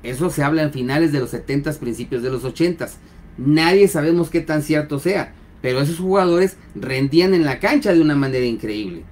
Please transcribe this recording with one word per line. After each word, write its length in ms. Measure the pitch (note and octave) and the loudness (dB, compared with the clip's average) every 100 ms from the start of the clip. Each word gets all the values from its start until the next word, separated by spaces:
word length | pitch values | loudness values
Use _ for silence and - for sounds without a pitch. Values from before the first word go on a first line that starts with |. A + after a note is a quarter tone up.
Eso 280 | A#2+ B2+ F3 | -10 -4 -2
se 120 | D3 | 0
habla 180 | C#3+ D#3+ | 0 0
en 100 | D3+ | -2
finales 380 | C#3 B2 C#3+ E3 | -2 -2 0 2
de 80 | C#3+ | 0
los 120 | B2 | -4
setentas, 480 | A#2 - C3+ D3+ C#3+ | -8 -4 -4 -4 -6
principios 440 | A#2+ A2+ A#2+ C3 | -8 -8 -6 -4
de 80 | B2 | -4
los 140 | B2+ | -6
ochentas. 540 | B2+ - E3+ E3+ D#3+ - - - - - | -8 -2 -2 -2 -8 -12 -20 -20 -20 -6
Nadie 520 | B2+ D3+ E3 F#3+ G3 | 2 2 4 6 4
sabemos 420 | D#3+ D3+ E3+ E3 | 4 2 2 0
qué 100 | E3+ | -2
tan 220 | D#3+ D#3 | -2 -4
cierto 380 | C#3+ D#3 D3 C#3+ | 0 -2 -2 -4
sea, 340 | E3+ G3 B2+ - - - | -2 -4 -6 -14 -20 -8
pero 200 | C3 B2+ | -4 0
esos 180 | C#3+ E3+ | -2 -2
jugadores 580 | F#3 G3 F3+ E3+ F#3+ - - - | 0 2 4 2 0 -2 -18 -12
rendían 580 | B2 C3 C#3 D3+ F#3 | -6 -2 2 4 4
en 100 | F3+ | 4
la 140 | D3+ B2+ | 2 0
cancha 340 | G3+ C#4+ G#3 | 0 2 4
de 80 | F3 | 4
una 140 | D#3 | 4
manera 320 | C#3+ C3+ C3 B2 | 2 0 0 -2
increíble. 560 | A2 A2 G#2+ G2 E2+ D2 | -4 -6 -6 -8 -10 -16